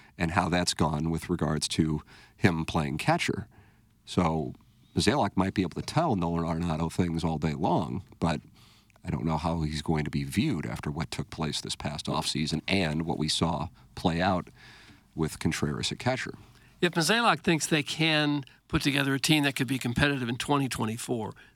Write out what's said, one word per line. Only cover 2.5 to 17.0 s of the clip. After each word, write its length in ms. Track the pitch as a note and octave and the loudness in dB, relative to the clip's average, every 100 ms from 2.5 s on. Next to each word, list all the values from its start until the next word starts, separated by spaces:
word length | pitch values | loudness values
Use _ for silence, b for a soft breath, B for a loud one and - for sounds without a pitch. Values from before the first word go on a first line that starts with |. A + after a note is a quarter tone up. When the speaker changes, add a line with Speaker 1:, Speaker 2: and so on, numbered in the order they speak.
| D#2+ D#2 | 2 -2
Speaker 1:
playing 340 | E2+ C#2+ D#2 | -2 -2 -2
catcher. 480 | - E3+ - - - b b b b b - | 0 0 0 -4 -8 b b b b b -6
So 480 | - E2+ D#2+ - - _ _ _ - | 0 2 0 -4 -8 _ _ _ 0
Mozeliak 360 | E2 C#3 G#2+ - | 2 4 2 2
might 200 | F#2+ - | 0 0
be 80 | |
able 180 | F2+ - | -2 -4
to 40 | - | -4
tell 300 | C#3+ E3+ G2+ | 0 2 2
Nolan 300 | E2+ E2+ E2 | 0 0 -2
Arenado 460 | E2 E2+ D#2 E2 | -2 -2 -2 -2
things 320 | - F2 E2 | 0 0 0
all 160 | E2+ D#2+ | -2 0
day 140 | D#2+ C#2 | -2 0
long, 480 | F#2+ E3 C#2+ A#1+ - - | 0 2 0 -6 -8 -4
but 220 | E2+ - - - b b b b | -2 -2 -6 -20 b b b b
I 60 | - | -6
don't 160 | D2 D#2+ | -4 -2
know 120 | D#2 | -2
how 240 | E2 E2 | -2 -2
he's 200 | D2+ D2+ | -2 -2
going 240 | D#2+ D#2 D2 | -2 -2 -2
to 60 | |
be 120 | D2 | -4
viewed 440 | C2+ F#2+ D3+ F#2 - | -2 0 0 0 -4
after 240 | - - | -6 -6
what 180 | D3 - | -4 -6
took 220 | - - | -6 -8
place 280 | - D2+ - | -4 -4 -4
this 160 | - - | -6 -6
past 300 | D2 D2 - | -6 -6 -4
offseason 560 | D#2 - D2 D#2 D#2 - | -2 -2 -2 0 -2 0
and 360 | G2 D#2+ D#2 E2 | 0 2 0 -2
what 100 | - | -2
we 100 | D#2 | 0
saw 400 | - E2 D2+ E2+ - b - | 0 0 0 -4 -10 b -4
play 260 | F#2+ E2 | -2 2
out 280 | F#2 F2+ - - B B B B B - | 2 0 -2 -14 B B B B B -2
with 240 | D#2 - | -2 0
Contreras 520 | E2 - D2 B1+ - | -2 0 -2 -2 -4
at 60 | - | -4
catcher. 380 | B2+ B2+ - - - b b b | -2 -2 -4 -10 -18 b b b
Speaker 2:
If 120 | F3 | 0
Mozeliak 480 | E3+ | 2